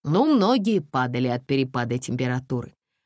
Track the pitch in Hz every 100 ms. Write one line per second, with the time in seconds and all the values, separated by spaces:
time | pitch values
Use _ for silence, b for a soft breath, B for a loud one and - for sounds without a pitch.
0 | 143 175 311 277 196 240 202 202 - 127
1 | 127 127 127 123 - 135 131 123 117 123
2 | - 123 127 123 131 127 117 - _ _